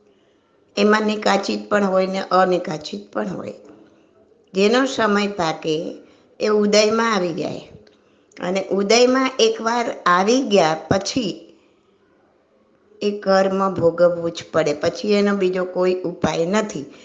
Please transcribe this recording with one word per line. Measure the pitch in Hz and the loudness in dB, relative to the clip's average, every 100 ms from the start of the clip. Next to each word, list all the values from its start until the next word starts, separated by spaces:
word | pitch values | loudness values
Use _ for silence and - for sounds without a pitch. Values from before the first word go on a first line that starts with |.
| _ _ _ _ _ _ _ - | _ _ _ _ _ _ _ 0
એમાં | 208 214 | 4 4
નિકાચિત | 214 214 196 196 202 208 - | 2 -2 0 0 0 -6 -2
પણ | 208 | 0
હોય | 202 185 190 | 2 0 0
ને | 190 - | -4 0
અનિકાચિત | 185 185 175 175 156 - 202 - | 2 2 2 -2 -8 -10 -14 -10
પણ | - 208 | -8 -6
હોય. | 160 - - - - - _ _ _ _ _ _ | -8 -10 -14 -20 -20 -20 _ _ _ _ _ _
જેનો | 185 202 247 269 | 0 2 4 0
સમય | - 220 202 202 | 0 0 2 0
પાકે | 202 165 156 160 156 180 - - _ _ _ | -2 -4 -4 -4 -4 -4 -12 -18 _ _ _
એ | 214 | 0
ઉદયમાં | 214 208 208 214 226 233 | 2 2 2 2 2 0
આવી | 202 180 | 0 -2
જાય. | 160 - - - - - _ _ _ _ - | -4 -8 -8 -14 -20 -20 _ _ _ _ -10
અને | 180 190 - | -6 -4 -2
ઉદયમાં | 190 202 226 247 254 262 262 | -2 2 4 4 4 0 2
એકવાર | 220 220 226 240 240 - - | 0 0 -2 -2 -4 -4 0
આવી | 180 196 254 | 2 4 2
ગયા | 247 196 160 160 - | 4 4 4 0 -2
પછી | 196 196 - 208 - - _ _ _ _ _ _ _ _ _ _ _ _ _ _ _ | -2 -2 -4 -4 -8 -16 _ _ _ _ _ _ _ _ _ _ _ _ _ _ _
એ | 208 208 | -4 -4
કર્મ | 196 190 190 190 196 | 2 2 4 2 0
ભોગવવું | 175 165 165 175 170 170 | 2 0 4 2 2 -4
જ | 165 - | -8 -4
પડે, | 165 151 | -2 0
પછી | 147 170 170 208 | 0 -2 -4 0
એનો | 202 202 202 | 2 2 2
બીજો | 185 185 | 0 -2
કોઈ | 180 185 185 180 | -4 -2 0 0
ઉપાય | 170 175 160 165 170 | -4 -4 -4 -2 0
નથી. | 214 208 156 139 - | 0 -2 -8 -12 -18